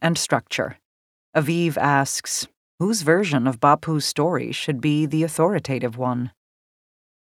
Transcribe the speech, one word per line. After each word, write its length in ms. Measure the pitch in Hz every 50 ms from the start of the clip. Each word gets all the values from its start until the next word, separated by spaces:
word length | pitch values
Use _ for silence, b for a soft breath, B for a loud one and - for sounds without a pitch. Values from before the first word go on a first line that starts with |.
| -
and 140 | 165 165
structure. 600 | - - - 147 120 - - - - - - - _ _ _ _ _ _ _ _ _ _ _ -
Aviv 420 | 160 147 156 170 170 170 165 147
asks, 680 | - - 143 143 139 135 - - - - - - - - - _ _ _ _ _ -
"Whose 240 | 170 202 226 208 151
version 440 | 151 165 190 208 170 143 127 117
of 120 | 135 123 113
Bapu's 460 | - 143 151 151 - 165 160 147 -
story 460 | - - - 147 175 175 127 123 113
should 300 | - - - - 147 120
be 240 | 113 151 147 151 156
the 180 | 143 151 156 165
authoritative 720 | 160 - - 160 185 208 151 156 - 135 120 123 120 113
one?" 340 | 123 127 127 123 123 123 120 _ _ _ _ _ _ _ _ _ _ _ _ _ _ _ _ _ _ _ _